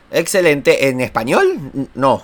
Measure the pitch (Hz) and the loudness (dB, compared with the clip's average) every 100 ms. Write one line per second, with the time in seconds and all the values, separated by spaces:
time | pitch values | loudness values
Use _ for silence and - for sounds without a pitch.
0 | _ - 170 196 170 143 135 156 135 127 | _ -4 -2 0 2 2 2 2 2 0
1 | 123 - 117 240 381 339 139 - 131 - | -2 -2 0 2 0 -2 -8 -8 -8 -2
2 | 135 117 | 0 0